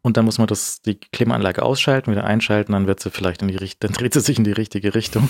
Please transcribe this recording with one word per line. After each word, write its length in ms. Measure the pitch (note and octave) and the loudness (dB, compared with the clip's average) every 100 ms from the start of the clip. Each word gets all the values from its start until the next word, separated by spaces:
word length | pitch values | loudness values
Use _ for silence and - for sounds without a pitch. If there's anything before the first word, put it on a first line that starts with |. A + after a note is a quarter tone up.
Und 140 | B2 A2+ | 0 2
dann 80 | A2+ | 2
muss 120 | A2 | 2
man 100 | A2 | 0
das, 340 | G#2 - - | 0 -4 -6
die 140 | A2 G2+ | -6 -6
Klimaanlage 680 | - - A#2 A#2+ F#2+ - | -6 -2 0 2 0 0
ausschalten, 480 | B2 C3+ - C3+ C3 | 0 0 2 2 0
wieder 120 | G2+ | -2
einschalten, 480 | G2 A2 - G#2 G#2 | 0 0 2 0 2
dann 160 | G2 F#2+ | 0 2
wird 120 | F#2+ | 0
sie 80 | F#2+ | -4
vielleicht 320 | - F#2 F2 | -4 -4 -2
in 60 | G2 | -4
die 80 | F#2 | -4
Richt-, 260 | F#2+ - | -6 -6
dann 80 | G#2 | -6
dreht 220 | G#2 A#2+ | -2 0
sie 80 | D3 | 0
sich 160 | A2+ B2 | 2 2
in 60 | G#2 | 2
die 60 | |
richtige 420 | G2+ A2 G2+ G2+ A2+ | 0 -4 -2 -2 -2
Richtung. 320 | A2 A2 C3+ | -2 0 0